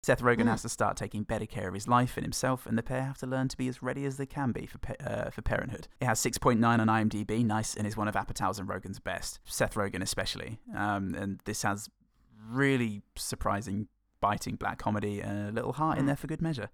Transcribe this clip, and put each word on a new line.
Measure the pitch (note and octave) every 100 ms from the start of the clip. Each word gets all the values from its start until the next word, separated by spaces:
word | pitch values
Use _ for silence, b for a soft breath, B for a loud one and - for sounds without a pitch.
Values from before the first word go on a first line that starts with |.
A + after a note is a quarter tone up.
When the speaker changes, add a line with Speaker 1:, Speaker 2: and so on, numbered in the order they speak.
Speaker 1:
Seth | - A#2+
Rogen | A#2+ E3
Speaker 2:
Hmm. | A#2
Speaker 1:
has | A2
to | A#2
start | - G#2+ -
taking | G2 G#2
better | G#2 A2 G#2+
care | - F#2+
of |
his | F#2+ G#2+
life | A#2+ B2 -
and |
himself, | - - C3 B2+ -
and | A2+
the |
pair | - B2+
have | C3+ C3+
to | B2+
learn | C3 C3
to | -
be | B2+
as | B2
ready | B2+ B2+ C#3
as | C3+
they | C3+
can | D3 C3
be | - -
for | -
pa-, | - -
uh, | - A2 -
for | -
parenthood. | - A2 - - - -
It | B2
has | A2
six | B2 -
point | C3+ A2+
nine | A#2 A#2
on | A2
I | A2
M | G#2+
D | G#2+
B, | G#2+ A2
nice, | A#2 G#2+ G#2+ -
and | G#2
is | G#2
one | G#2
of | G2+
Apatow's | G2 - F#2+ G2
and | F#2+
Rogen's | F#2+ F#2+ F#2+
best. | - F2+ - - -
Seth | - -
Rogen | - G2 F#2
especially. | F#2 - F#2 - - A2 B3 C#3+
Um, | G#2 G2+ F#2+ E2+
and | G2 F#2 -
this | G#2+
has | G#2 G#2 - _ _ _ _ A2 A2
really | B2 C#3 C3+ A#2 G#2 - -
surprising, | - - - G2+ G#2 G2+ G#2 _ _ _
biting | G2+ G#2 - G#2+
black | G2+ -
comedy | A2 G#2+ G#2 G2+
and | G#2+ G2+ G#2
a |
little | A2+ A#2+
heart | C3 D#3+ C#3+
in |
Speaker 2:
Hmm. | C#3
Speaker 1:
there | B2+
for | C#3+
good | D#3
measure. | E3 C3+ G#2